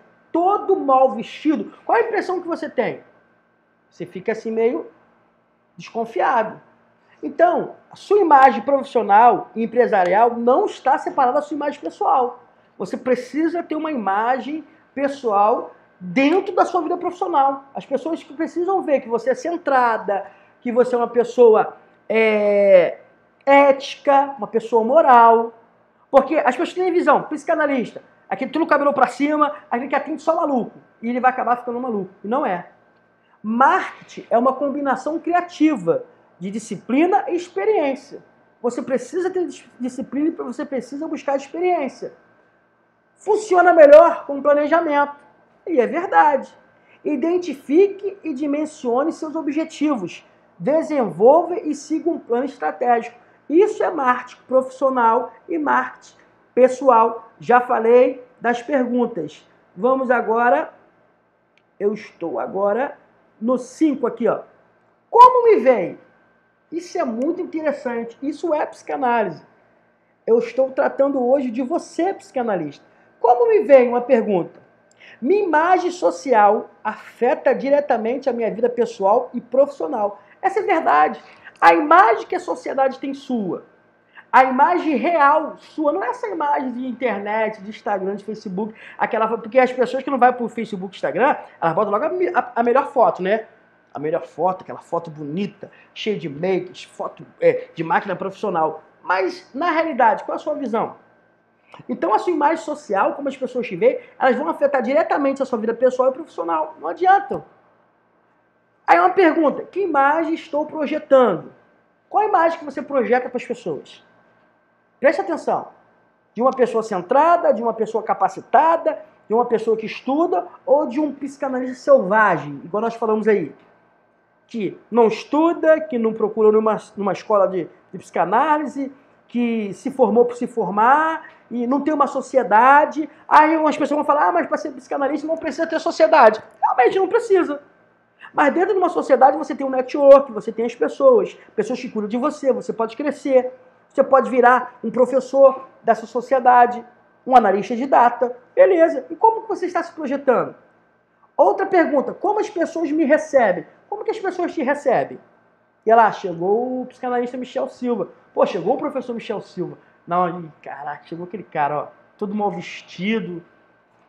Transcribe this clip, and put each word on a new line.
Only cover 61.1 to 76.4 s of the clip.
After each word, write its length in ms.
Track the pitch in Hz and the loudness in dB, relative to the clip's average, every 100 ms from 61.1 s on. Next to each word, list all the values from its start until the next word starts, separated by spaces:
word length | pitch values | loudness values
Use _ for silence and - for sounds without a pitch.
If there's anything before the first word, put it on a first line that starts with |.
| _ _ _ _ _ _ - | _ _ _ _ _ _ -6
eu 160 | 202 | -4
estou 460 | 220 - - 165 - | -4 -12 -12 -8 -8
agora 580 | 131 190 202 208 277 - _ _ _ - | -6 -2 -2 0 -4 -8 _ _ _ -8
no 160 | 220 254 | -2 -2
cinco 500 | 254 - 311 262 233 | -4 -2 0 0 -4
aqui, 200 | - 220 | -2 -2
ó. 140 | 151 - _ _ _ _ _ - | -2 -6 _ _ _ _ _ 2
Como 340 | 440 494 508 466 | 8 8 8 4
me 120 | 359 | 4
vem? 420 | 247 233 165 123 _ _ _ _ _ _ _ | 4 2 0 -10 _ _ _ _ _ _ _
Isso 260 | 330 - 359 | -12 -8 -6
é 40 | |
muito 380 | 277 220 285 359 | -4 -4 -4 -4
interessante. 760 | 311 311 311 - 247 233 233 - | -6 -6 -6 -4 -6 -8 -10 -10
Isso 320 | 277 - 349 | -10 -6 -4
é 120 | 302 - | -4 -4
psicanálise. 760 | - - 294 254 233 190 151 - _ _ _ _ _ _ _ - | -10 -10 -4 -2 0 -2 -8 -18 _ _ _ _ _ _ _ 0
Eu 120 | 233 | 0
estou 300 | 233 - 262 | 0 -2 -4
tratando 520 | 262 277 - 277 269 | -2 -2 0 0 0
hoje 260 | 240 277 254 | 0 0 0
de 120 | 220 | -6
você, 520 | 247 330 - - 349 | -4 -6 -6 -4 -4
psicanalista. 680 | - - 254 233 190 151 - _ _ _ _ | -4 -8 -6 -4 -4 -6 -12 _ _ _ _
Como 300 | 453 480 466 | 4 4 4
me 120 | 427 | 4
vem 280 | 269 269 240 | 8 6 6
uma 120 | 240 | 0
pergunta? 580 | 247 240 208 185 160 - _ _ _ _ - - | 2 0 2 -2 -4 -12 _ _ _ _ -20 -6
"Minha 220 | 247 403 | -2 0
imagem 480 | 392 302 339 370 349 | 2 2 2 2 0
social 800 | - 262 254 277 226 | -2 -2 -2 0 4